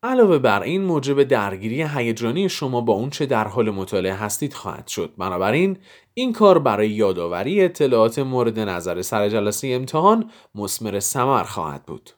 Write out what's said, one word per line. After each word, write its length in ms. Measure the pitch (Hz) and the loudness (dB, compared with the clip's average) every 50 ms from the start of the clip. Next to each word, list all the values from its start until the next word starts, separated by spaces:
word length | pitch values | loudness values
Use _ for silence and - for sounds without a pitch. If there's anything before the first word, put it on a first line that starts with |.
| - | -2
علاوه 340 | 240 262 254 233 196 175 | 0 4 6 6 6 6
بر 260 | 143 127 120 101 101 90 | 6 6 4 4 4 2
این، 200 | 110 170 190 196 | 0 -2 -2 0
موجب 400 | 185 170 147 131 139 139 139 139 | 0 0 0 0 0 2 2 4
درگیری 600 | 127 131 113 101 101 95 95 101 110 117 143 160 | 4 4 2 2 -2 -4 -4 -4 -4 -4 -2 -4
هیجانی 680 | 151 147 139 120 117 113 110 117 113 123 175 196 185 | -4 -2 -2 -2 -2 -2 -2 -2 -2 -2 0 -2 -2
شما 320 | - - 156 131 127 120 | -2 -4 -4 -2 -2 -2
با 120 | 120 117 104 | 2 2 0
اون 160 | 98 117 143 | 0 0 -6
چه 160 | 139 - 156 | -4 -4 -2
در 220 | 131 135 110 107 | 0 0 0 0
حال 220 | 104 98 120 110 107 | -2 0 0 0 0
مطالعه 440 | 101 95 95 - - 95 90 92 95 | 0 -4 -6 -2 -2 -2 -2 -2 -2
هستید 400 | 95 107 104 - - 151 139 - | -4 -6 -6 -6 -6 -6 -8 -8
خواهد 340 | - - 101 78 - - | -10 -12 -10 -12 -12 -12
شد. 260 | - - - 87 76 _ | -10 -8 -8 -8 -8 _
بنابراین، 600 | - 92 95 90 87 95 101 113 151 185 196 190 185 _ _ - - _ _ _ | -8 -6 -4 -2 -2 0 0 2 2 2 0 -2 -6 _ _ -20 -20 _ _ _
این 200 | - 254 254 226 | -4 -4 -4 0
کار 260 | - 214 202 185 165 | 4 6 6 6 6
برای 300 | 143 131 104 101 107 107 | 4 2 2 2 0 0
یادآوری 720 | 104 107 110 98 92 87 85 85 87 87 101 131 185 208 | 2 2 2 0 2 -2 -4 -4 -4 -4 -4 -2 0 2
اطلاعات 580 | 185 175 - - 151 135 123 113 110 113 113 143 | 2 0 2 0 0 2 4 4 4 4 2 -2
مورد 400 | 139 131 131 127 120 117 110 110 | -4 -2 0 0 0 0 0 -2
نظر 420 | 110 101 92 87 85 90 87 87 | -4 -4 -4 -4 -4 -6 -6 -4
سر 280 | 95 - - 110 104 104 | -4 -2 0 0 0 2
جلسهٔ 380 | 107 110 101 107 107 - - | 0 0 0 0 -2 -4 -4
امتحان 640 | 135 123 127 131 127 - 156 165 202 220 233 214 - - - _ _ _ | -4 -4 -4 -4 -2 -2 2 4 4 4 4 0 -6 -12 -20 _ _ _
مثمر 440 | 107 104 95 - - 113 107 98 101 | -8 -8 -6 -6 -6 -6 -4 -4 -2
ثمر 440 | 98 - - 139 123 135 135 113 90 | -4 -4 -2 0 0 2 2 0 -2
خواهد 420 | - - 98 82 78 71 71 _ | -4 -6 -6 -6 -6 -8 -10 _
بود. 240 | - 78 - _ - _ | -14 -16 -16 _ -20 _